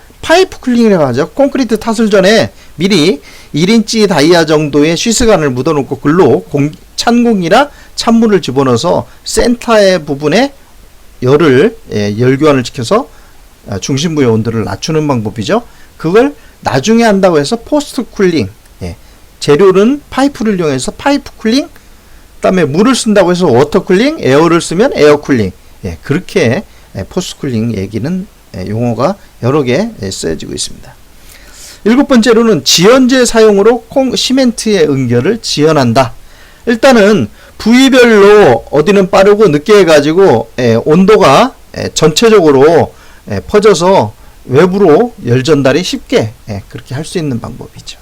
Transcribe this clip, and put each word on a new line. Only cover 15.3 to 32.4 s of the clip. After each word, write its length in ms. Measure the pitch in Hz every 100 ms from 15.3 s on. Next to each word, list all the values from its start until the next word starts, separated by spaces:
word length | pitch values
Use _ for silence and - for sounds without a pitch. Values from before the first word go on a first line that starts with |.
| 98 104 208 - - - -
그걸 380 | 160 196 269 285 - _
나중에 420 | - 123 135 226
한다고 360 | 233 196 190 160
해서 160 | 139 233
포스트 460 | - 294 285 -
쿨링, 460 | 220 - 190 165 98 - _ -
예, 160 | 90 - - - - _
재료는 640 | - 147 196 185 220 285 -
파이프를 500 | - 277 - 220 190
이용해서 320 | 160 131 131
파이프 400 | - 277 285 - -
쿨링, 320 | 220 254 320 - - - - - - -
그다음에 300 | 196 185 151
물을 300 | 151 220 240
쓴다고 360 | 220 202 175
해서 160 | 175 185
워터 380 | 120 - 202 -
쿨링, 320 | 180 262 320
에어를 400 | 127 135 165 165
쓰면 320 | - 165 262 -
에어 260 | 147 147
쿨링, 300 | - 131 98 - - - 95
예, 120 | 82
그렇게, 600 | - 143 - 208 131 143 - - - 202
예, 60 |
포스트 340 | 190 - - -
쿨링 380 | 147 113 117 107
얘기는, 500 | 95 107 127 185 202 _ _ 92
예, 100 | 92
용어가 480 | 107 120 113 139 202 - -
여러 220 | 117 151
개, 260 | 123 127 226 214
예, 100 | 95
쓰여지고 420 | - - 80 -
있습니다. 400 | 73 - - - - - - - - - - - - 202
일곱 220 | 254 277
번째로는 580 | 254 226 220